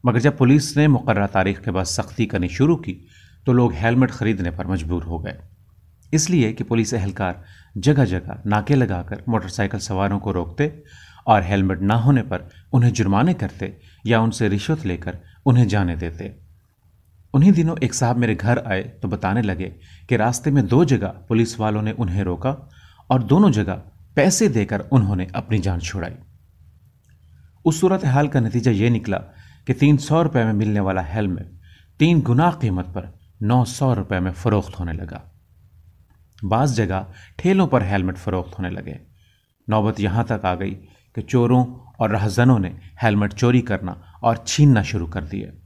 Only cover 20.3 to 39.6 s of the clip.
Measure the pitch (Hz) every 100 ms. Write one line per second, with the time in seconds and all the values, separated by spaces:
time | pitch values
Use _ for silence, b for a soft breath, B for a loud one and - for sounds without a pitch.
20.3 | 123 156 139 104 127 165 120 98 - -
21.3 | 113 117 - 107 107 107 110 98 92 92
22.3 | 87 127 147 - b b b b 135 107
23.3 | 156 208 107 95 90 - _ - - 165
24.3 | - 214 113 98 101 - 135 98 98 92
25.3 | - - 107 90 87 85 95 85 - -
26.3 | _ _ _ - _ _ _ _ _ _
27.3 | b b b 160 156 185 190 156 131 147
28.3 | 139 110 120 120 104 117 117 107 95 -
29.3 | b b b - 127 143 143 139 156 -
30.3 | 131 113 104 107 104 95 92 80 104 101
31.3 | 87 - - b b b _ 156 165 120
32.3 | 120 175 156 120 92 87 87 87 - _
33.3 | _ 104 123 120 - 135 110 95 95 92
34.3 | 92 120 104 - - 85 82 87 80 -
35.3 | _ _ _ _ - - _ _ _ _
36.3 | _ 101 110 143 117 101 95 98 B B
37.3 | - 180 190 180 127 98 98 92 92 -
38.3 | 92 87 - 90 92 87 67 - _ _
39.3 | _ _ _